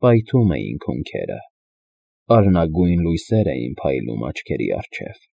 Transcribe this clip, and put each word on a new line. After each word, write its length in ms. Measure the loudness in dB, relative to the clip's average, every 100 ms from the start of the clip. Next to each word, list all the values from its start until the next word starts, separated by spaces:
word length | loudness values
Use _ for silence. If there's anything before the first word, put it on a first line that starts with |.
պայթում 500 | 2 4 2 2 2
էին 240 | 0 -4 -8
քունքերը, 600 | -6 -6 -6 -8 -8 -8 -12 _ _ _ _ _ _ _ 2
արնագույն 720 | 4 6 4 2 2 2 2
լույսեր 460 | 0 -2 0 0 0
էին 220 | -2 -6
փայլում 480 | -4 -2 -2 -4 -6
աչքերի 460 | -6 -8 -8 -4 -2
առջև 540 | -4 -6 -12 -14 -16 _